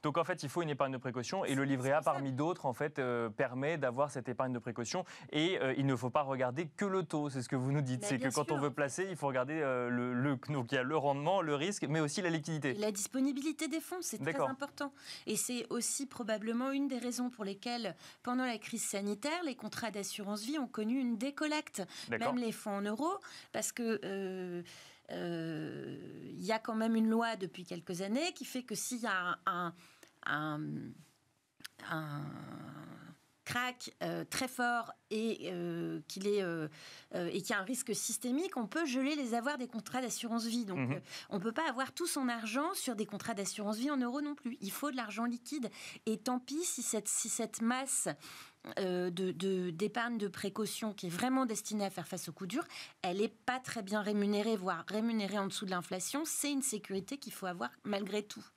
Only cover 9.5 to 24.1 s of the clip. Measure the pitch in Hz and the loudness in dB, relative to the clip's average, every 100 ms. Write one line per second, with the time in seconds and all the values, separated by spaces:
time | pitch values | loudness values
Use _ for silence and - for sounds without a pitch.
9.5 | 160 139 127 123 120 123 123 139 131 - | 2 2 2 2 2 2 2 2 2 0
10.5 | 147 117 135 127 156 139 139 147 196 165 | -2 2 2 4 4 4 2 4 2 4
11.5 | 143 170 202 139 156 147 151 180 165 147 | 2 2 0 2 4 4 2 2 2 0
12.5 | 156 139 202 208 202 - 262 269 277 294 | 0 0 2 0 0 -2 2 2 2 -2
13.5 | 302 311 311 - 359 339 220 269 277 143 | -2 -2 -2 -4 -6 -4 -2 0 2 0
14.5 | 262 - - 285 - - - - 214 - | 0 -6 -4 -6 -6 -14 -10 -2 0 0
15.5 | 247 240 240 226 - 269 - 214 214 214 | -2 0 0 0 -2 -4 -4 -2 0 0
16.5 | 233 262 277 285 254 247 233 247 247 196 | 0 2 2 2 0 -2 0 -2 -2 -6
17.5 | 196 240 240 214 160 - - - 247 254 | -4 -4 -2 -2 -6 -14 -8 -2 2 2
18.5 | 220 - 226 - 196 202 208 285 339 330 | -2 -4 -4 -2 0 0 0 0 0 -2
19.5 | 247 214 - 226 202 196 - 196 208 220 | -4 -6 -4 -2 -2 -4 -4 -2 -2 0
20.5 | 302 254 - 214 262 247 220 262 285 302 | 0 0 0 2 4 4 2 0 0 0
21.5 | 302 302 - 180 - - 226 233 247 233 | 0 -2 -6 -6 -8 -2 2 2 2 0
22.5 | 214 214 202 202 220 311 392 - - - | -2 -2 0 0 2 0 0 -4 -16 -4
23.5 | 226 226 - 226 220 180 | -2 -2 0 2 2 0